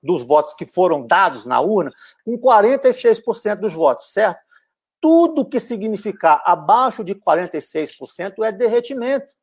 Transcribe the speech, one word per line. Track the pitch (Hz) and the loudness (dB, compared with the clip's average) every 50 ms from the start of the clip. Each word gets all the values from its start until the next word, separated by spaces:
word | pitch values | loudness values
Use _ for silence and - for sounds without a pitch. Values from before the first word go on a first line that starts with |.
dos | - 143 180 139 120 | -4 -4 -4 -4 0
votos | 127 147 151 147 - - | 2 2 2 2 0 -8
que | - 165 | -14 -16
foram | - - 175 185 175 160 139 120 | -10 -2 0 2 2 2 -2 0
dados | 117 165 185 196 170 135 113 104 | 0 2 2 2 2 0 -4 -6
na | 123 127 120 | -2 0 0
urna, | 147 196 220 190 156 135 - _ - - _ _ - | 0 0 0 -2 -2 -4 -8 _ -20 -20 _ _ -10
com | 220 240 | -8 -8
quarenta | 240 247 262 233 214 202 240 277 269 277 254 | 0 2 4 4 6 4 4 2 2 2 0
e | 247 | 0
seis | - - 233 220 226 | 2 2 2 2 2
por | - 240 214 | -2 -8 -8
cento | - - 208 208 - | -6 -4 -6 -6 -4
dos | 208 208 160 | -6 -6 -4
votos, | 160 160 139 123 - - - | 0 0 0 0 0 -6 -8
certo? | - 196 220 196 - - _ _ _ _ _ _ _ _ _ _ _ - | -4 -2 0 0 -2 -6 _ _ _ _ _ _ _ _ _ _ _ -2
Tudo | - 311 330 330 339 330 320 311 233 | 2 4 4 4 4 2 0 -2 -4
que | - - 233 | -2 -4 -6
significar | - - 240 196 208 220 214 202 - 214 202 - - - - 196 - | -6 -6 -10 -8 -6 -6 -6 -6 -8 -10 -8 0 2 2 2 2 2
abaixo | 180 175 165 151 165 214 240 262 247 - - 202 | 0 0 0 2 2 2 2 2 0 -2 -6 -10
de | 175 196 | -10 -10
quarenta | 196 - 180 156 170 180 170 - | -6 0 0 0 0 0 -4 -8
e | 151 | -10
seis | - - - 156 151 - - | -10 -8 -6 -6 -6 -6 -10
por | - 131 - | -16 -18 -20
cento | - - 180 196 190 - 220 | -14 -12 -12 -12 -8 -4 -4
é | 220 | -4
derretimento. | 196 196 240 220 226 240 240 - 277 254 233 254 277 269 269 _ _ _ | -2 -2 -2 0 0 0 -2 -4 -10 -8 -4 -4 -4 -4 -6 _ _ _